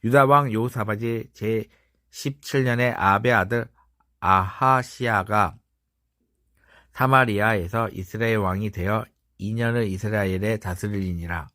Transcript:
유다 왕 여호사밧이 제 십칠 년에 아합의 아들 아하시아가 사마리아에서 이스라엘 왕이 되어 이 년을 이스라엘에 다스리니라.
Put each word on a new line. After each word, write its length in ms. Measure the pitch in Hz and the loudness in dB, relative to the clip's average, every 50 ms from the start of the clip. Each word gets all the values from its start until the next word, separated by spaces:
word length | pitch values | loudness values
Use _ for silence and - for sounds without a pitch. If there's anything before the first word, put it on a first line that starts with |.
| - | -2
유다 220 | 113 123 143 139 | 4 4 6 6
왕 260 | 135 143 143 143 131 | 6 6 4 4 2
여호사밧이 760 | 107 110 113 123 - 120 107 107 107 104 113 117 117 113 110 - _ | -2 -2 -4 -4 -4 -6 -4 -4 -4 -4 -4 -4 -4 -6 -8 -12 _
제 320 | - 101 107 113 110 104 _ _ _ _ _ _ _ _ _ | -6 -4 -2 -2 -2 -4 _ _ _ _ _ _ _ _ _
십칠 540 | _ - - 143 139 _ - - - 139 131 | _ -8 -8 -8 -8 _ -12 -4 -2 0 2
년에 260 | 127 120 120 123 123 | 2 2 2 0 0
아합의 420 | - - 92 98 98 101 110 123 120 | 0 0 2 2 2 4 4 4 4
아들 340 | 110 92 98 117 120 113 - _ _ _ _ _ _ _ _ _ _ | 4 2 2 -2 -4 -4 -6 _ _ _ _ _ _ _ _ _ _
아하시아가 1400 | - 92 95 95 92 95 - - 135 131 131 127 123 - - - 127 120 110 101 95 101 107 107 101 82 - - _ _ _ _ _ _ _ _ _ _ _ _ _ _ _ _ _ _ _ _ _ _ _ - _ _ _ | 2 4 4 4 2 0 -4 0 2 2 4 2 0 -4 -8 -6 -2 0 0 0 0 2 2 2 2 0 -2 -12 _ _ _ _ _ _ _ _ _ _ _ _ _ _ _ _ _ _ _ _ _ _ _ -20 _ _ _
사마리아에서 960 | - 131 131 135 131 127 117 104 101 104 110 110 101 85 87 107 113 113 107 | -2 0 4 4 4 4 4 2 0 2 0 0 0 -2 -4 -4 -4 -4 -4
이스라엘 480 | - 95 95 - - 110 117 113 113 | -6 -10 -12 -10 -6 -4 -2 0 0
왕이 340 | 107 101 92 92 98 107 107 | 0 0 0 -2 -2 -4 -6
되어 320 | - 90 87 98 107 110 - - _ _ _ _ _ | -6 -4 -2 -2 -2 -2 -4 -8 _ _ _ _ _
이 160 | _ - 104 110 | _ -8 -6 -4
년을 340 | 117 117 117 117 120 117 | -2 -2 -2 0 -2 -2
이스라엘에 680 | 101 95 95 107 104 107 107 101 95 92 92 101 107 113 | -2 -4 -4 -4 -2 -2 0 0 0 -2 -2 -2 -2 -4
다스리니라. 920 | 107 - 95 87 90 - 104 104 101 95 92 90 85 82 85 87 85 73 - | -4 -4 -8 -8 -6 -6 -6 -4 -4 -4 -4 -6 -6 -6 -6 -6 -8 -8 -10